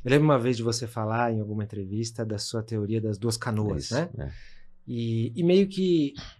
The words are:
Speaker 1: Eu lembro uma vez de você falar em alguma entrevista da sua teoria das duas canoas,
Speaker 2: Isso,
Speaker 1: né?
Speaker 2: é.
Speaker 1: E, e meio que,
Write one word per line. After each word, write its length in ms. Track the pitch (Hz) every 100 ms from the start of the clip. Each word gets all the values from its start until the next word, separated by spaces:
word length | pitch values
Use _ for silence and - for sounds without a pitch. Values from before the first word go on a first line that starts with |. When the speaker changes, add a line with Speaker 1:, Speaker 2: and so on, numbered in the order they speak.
Speaker 1:
Eu 80 | 123
lembro 140 | 143
uma 140 | 151 139
vez 180 | 120 117
de 60 |
você 240 | 117 113 113
falar 440 | 113 110 113 120
em 80 | 110
alguma 220 | 104 107
entrevista 640 | 104 101 95 104 113 117
da 140 | 110 104
sua 240 | - 117
teoria 380 | 110 110 101 113
das 180 | 107 98
duas 180 | 117 113
canoas, 480 | 123 107 104 98 -
Speaker 2:
Isso, 80 |
Speaker 1:
né? 140 | 139 170 -
Speaker 2:
é. 120 | 69 - - - - - -
Speaker 1:
E, 440 | 120 117 113 117 117
e 60 |
meio 240 | 170 185 196
que, 460 | 190 185 170 139 - - -